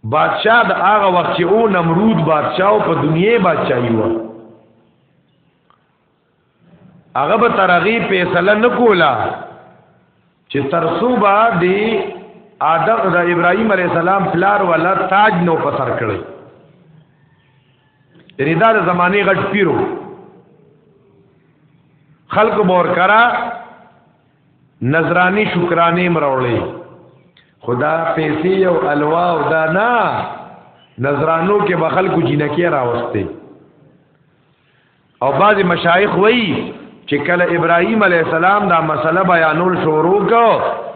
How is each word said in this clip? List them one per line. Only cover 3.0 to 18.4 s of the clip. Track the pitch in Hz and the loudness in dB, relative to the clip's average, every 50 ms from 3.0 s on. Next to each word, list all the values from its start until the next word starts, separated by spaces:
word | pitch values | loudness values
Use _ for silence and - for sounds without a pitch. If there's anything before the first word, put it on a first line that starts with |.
| 139 151 156 165 185 214 233 226 | 0 0 0 2 2 2 2 2
بادشاہي | 185 180 160 139 127 131 131 120 120 117 113 | 2 2 0 0 0 -2 -2 -2 0 0 0
و، | 110 107 113 - - - - - - - - - - _ _ _ _ _ _ _ _ _ _ _ _ _ _ _ _ _ _ _ _ _ _ _ _ _ _ _ _ _ _ _ _ _ _ _ _ _ _ _ _ _ _ - _ _ - _ - _ _ _ | 0 0 -2 -4 -4 -8 -10 -16 -18 -20 -20 -20 -20 _ _ _ _ _ _ _ _ _ _ _ _ _ _ _ _ _ _ _ _ _ _ _ _ _ _ _ _ _ _ _ _ _ _ _ _ _ _ _ _ _ _ -20 _ _ -20 _ -20 _ _ _
هغه | 127 139 151 202 | -4 -2 0 0
به | 220 240 233 | 2 0 0
تر | 233 202 190 180 | 2 0 2 2
هغې | 180 175 165 208 226 233 175 - | 2 2 2 0 0 -2 -2 -2
فیصله | 196 185 180 - - 175 175 202 214 | -2 -2 -2 0 -2 0 2 2 2
نه | 208 226 247 | 2 2 0
کوله | - - 247 233 202 175 165 143 123 110 98 - - - - - - - - - - _ _ _ _ _ _ _ _ _ _ _ _ _ _ _ | 2 2 2 2 4 4 2 0 0 -2 -4 -6 -6 -10 -14 -18 -20 -20 -20 -20 -20 _ _ _ _ _ _ _ _ _ _ _ _ _ _ _
چې | - 139 131 - | -6 -6 -4 -2
تر | 175 170 160 160 165 - | -2 -2 -2 -2 -2 -2
څو | 208 247 247 | 0 0 0
به | 214 208 202 196 208 226 233 226 170 | 2 2 2 4 4 2 2 2 0
د | 175 180 190 202 214 226 226 381 370 - - - - - - - - - _ _ | 0 0 0 0 0 -2 -2 -2 -4 -6 -10 -14 -18 -20 -20 -20 -20 -20 _ _
آدم، | 139 151 165 165 156 190 226 220 196 190 | 0 0 0 2 2 0 0 0 0 0
د | 165 175 175 175 | 0 0 0 0
ابراهیم | 175 170 170 175 180 214 226 220 | 0 2 2 2 2 2 0 0
علیه | 202 185 180 165 | 0 0 0 -2
السلام | - 170 165 180 190 196 185 185 | -2 0 0 0 0 0 0 -2
پلار | 170 170 185 196 208 208 | 0 0 0 2 2 0
والا | 196 175 165 160 165 180 196 | 0 0 0 0 0 0 0
تاج | 185 190 180 185 196 208 220 254 277 | -2 -2 0 2 4 4 2 2 0
نو | 175 175 160 | 0 0 0
په | 151 151 143 131 127 | 0 -2 -4 -4 -4
سر | 131 123 - 117 | -4 -4 -4 -4
کړی. | 113 107 101 87 - - - - - - - - - _ _ _ _ _ _ - _ _ _ _ _ _ _ _ _ _ _ _ _ _ _ _ _ _ _ _ _ _ _ - _ - _ | -4 -4 -6 -6 -10 -14 -18 -20 -20 -20 -20 -20 -20 _ _ _ _ _ _ -20 _ _ _ _ _ _ _ _ _ _ _ _ _ _ _ _ _ _ _ _ _ _ _ -20 _ -20 _
یعنی | - | -4